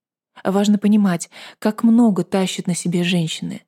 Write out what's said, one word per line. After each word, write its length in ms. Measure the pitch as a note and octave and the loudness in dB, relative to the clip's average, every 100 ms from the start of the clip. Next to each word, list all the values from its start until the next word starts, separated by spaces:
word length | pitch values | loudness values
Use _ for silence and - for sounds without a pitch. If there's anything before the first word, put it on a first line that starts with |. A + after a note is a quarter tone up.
| _ _ _ - | _ _ _ -10
Важно 360 | - G3 G#3 G#3 | -2 0 2 2
понимать, 520 | G3+ G#3+ G3+ E3+ - - - - | 2 2 2 -2 -6 -20 -20 -6
как 240 | G#3+ G#3+ | -4 0
много 400 | A#3 A3+ A#3 F#3 | 2 4 4 2
тащат 420 | F3 G3 F#3 - F#3 | -2 -2 -2 -4 -6
на 80 | |
себе 300 | E3+ F#3 F3 | -4 -4 -2
женщины. 580 | F3 F3+ D#3+ - F3 G3+ | 0 -2 -2 -6 -10 -12